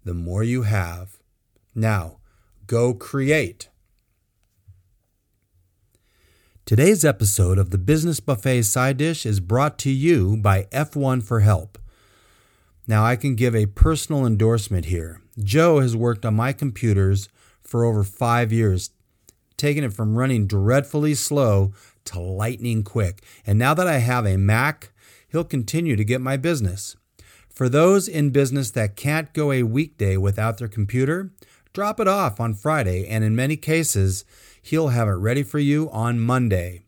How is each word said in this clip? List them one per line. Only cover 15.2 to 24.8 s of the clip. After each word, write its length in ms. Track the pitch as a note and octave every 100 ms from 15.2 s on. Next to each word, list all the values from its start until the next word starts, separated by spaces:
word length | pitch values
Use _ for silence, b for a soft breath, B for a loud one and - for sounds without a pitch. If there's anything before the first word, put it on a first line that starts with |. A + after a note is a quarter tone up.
| _ -
Joe 380 | G2+ C#3 E3+ D3+
has 160 | B2+ A2+
worked 300 | A#2+ G#2+ A#2
on 100 | G#2+
my 160 | B2
computers 800 | C#3 C#3+ G#2 A2+ G2+ F#2+ G2 G2 b b b
for 240 | - A#2 A#2
over 180 | G#2+
five 480 | G2 - B2 A#2+ A2+
years, 380 | A2+ A2 F#2 - _ _ _ _ _ _ -
taking 280 | D3 C#3+
it 100 | C3
from 240 | G2+ A2 A2
running 280 | C3 A#2+ G2
dreadfully 680 | G2+ G2+ C3+ C#3 D3 D3+
slow 580 | C#3+ - D3 B2 G2 G2 G2 B B
to 160 | - F2+
lightning 640 | F2+ F#2+ A2 B2 A#2+ A2
quick. 400 | G2+ A#2+ F#2 F#2+ B B -
And 120 | G#2
now 160 | B2+ D#3
that 120 | F#3
I 120 | C#3+
have 260 | A#2 B2 G#2+
a 100 | F#2+
Mac, 560 | G2 A2+ C#3+ D3+